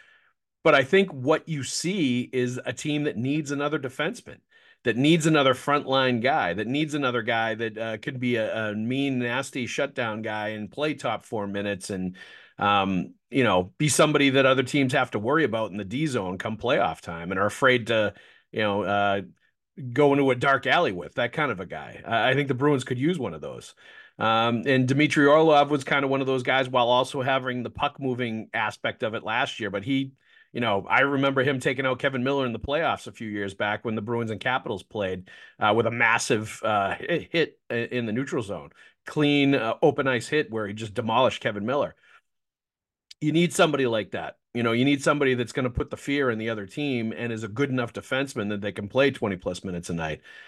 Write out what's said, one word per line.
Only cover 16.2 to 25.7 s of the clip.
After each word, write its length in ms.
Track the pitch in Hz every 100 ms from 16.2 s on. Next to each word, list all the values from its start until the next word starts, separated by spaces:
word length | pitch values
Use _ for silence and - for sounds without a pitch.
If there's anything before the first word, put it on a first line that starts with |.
| 92 92
come 180 | 113 107
playoff 440 | 117 151 82 80
time 300 | - 82 85
and 80 | 95
are 80 | 101
afraid 400 | - 131 123 110
to, 240 | 110 104 - - _ _
you 100 | 113
know, 220 | 107 101
uh, 380 | 92 101 101 101 90 _ _ _ _ - 127
go 200 | 120 147
into 180 | 139 135
a 60 | 123
dark 320 | 143 135 127
alley 240 | 156 151
with, 220 | 90 78
that 180 | - 120
kind 180 | - 143
of 80 | 95
a 80 | 90
guy. 340 | 78 65 - -
I, 240 | 113 120
I 40 |
think 120 | 135 139
the 80 |
Bruins 300 | 123 147 139
could 120 | - 123
use 220 | 147 175
one 160 | 107
of 60 | 78
those. 340 | 71 60 - - - - - -
Um, 420 | 110 113 117 120 139
and 200 | 131 131
Dmitry 400 | 143 151 151 143
Orlov 420 | 151 160 147
was 140 | 143